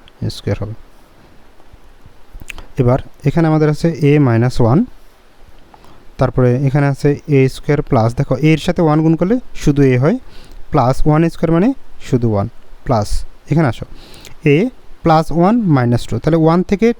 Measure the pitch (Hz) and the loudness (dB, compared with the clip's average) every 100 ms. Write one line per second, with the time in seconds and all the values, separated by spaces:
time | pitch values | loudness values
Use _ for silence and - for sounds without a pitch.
0 | - - - - - 101 104 110 - - | -20 -10 -8 -6 -6 -6 -8 -12 -18 -20
1 | - - - - - - - - - - | -20 -20 -20 -20 -20 -20 -20 -20 -20 -20
2 | - - - - - - - - 120 135 | -20 -20 -20 -16 -16 -16 -8 -2 0 0
3 | - - 147 170 156 156 151 151 170 160 | -4 -6 -2 0 2 2 0 0 -2 0
4 | 143 147 131 113 123 - 113 156 247 - | 2 4 4 2 2 2 4 2 0 -8
5 | - - - - - - - - - - | -20 -20 -20 -20 -20 -20 -20 -20 -20 -20
6 | - - 131 - 123 123 139 147 143 139 | -12 -4 -2 2 2 2 0 0 0 0
7 | 143 143 - 135 131 - - 143 - 127 | -2 -2 0 2 2 -2 -2 -2 0 0
8 | 113 120 135 131 156 156 - 180 160 156 | 2 0 -4 0 2 2 0 0 2 2
9 | 160 160 175 254 - - 151 143 135 123 | 2 2 0 -2 -4 -2 0 2 2 2
10 | 147 254 - - - - - 147 123 131 | 0 -2 -6 -18 -16 -14 -4 0 2 4
11 | 156 151 165 - 160 165 233 269 - - | 4 4 2 0 0 2 2 -2 -8 -12
12 | - 127 117 101 107 - - - - 113 | -2 0 0 0 -4 -8 -16 -10 -2 -2
13 | 104 - - - - 147 139 - - - | 0 -2 -2 -10 -2 0 0 -2 -10 -16
14 | - - - - 151 151 254 - - - | -18 -20 -18 -4 0 2 0 -6 -16 -4
15 | 170 160 160 160 180 240 190 135 120 120 | 0 2 2 2 2 2 2 2 2 0
16 | - 117 156 165 160 175 175 196 226 | -2 -4 0 2 2 2 0 0 0